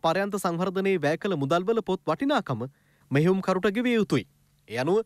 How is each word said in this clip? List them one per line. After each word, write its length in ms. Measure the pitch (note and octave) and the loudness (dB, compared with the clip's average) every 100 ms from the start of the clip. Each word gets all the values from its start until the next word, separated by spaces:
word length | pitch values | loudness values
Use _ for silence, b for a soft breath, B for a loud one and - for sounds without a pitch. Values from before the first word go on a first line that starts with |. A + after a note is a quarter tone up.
පරයන්ත 340 | E3 E3+ G3+ G3 | 0 0 -2 -2
සංවර්ධනයේ 580 | F#3+ E3+ F#3 F#3 G3 F#3+ C#3+ | -2 -2 -2 0 0 2 0
වැය 100 | D#3+ | 0
කළ 160 | G#3 E3+ | -2 -2
මුදල්වල 400 | C#3 E3+ F#3 A3+ | 0 0 0 -2
පොත් 180 | F#3+ F#3 | -2 -4
වටිනාකම 580 | - D#3+ C#4 C#4 - A#2 B2+ b b b b | -2 -2 0 0 -2 -6 -8 b b b b
මෙහෙයුම්කරුට 580 | C3+ E3+ F#3+ F#3 F#3 G#3 G3+ | 2 2 2 0 0 0 0
ගෙවිය 200 | B3 A#3 | 2 2
යුතුයි. 280 | G3 C3+ - _ _ _ - | 2 0 -2 _ _ _ -10
ඒ 100 | A#2 | -4
අනුව 240 | C#3 G#3 | 0 0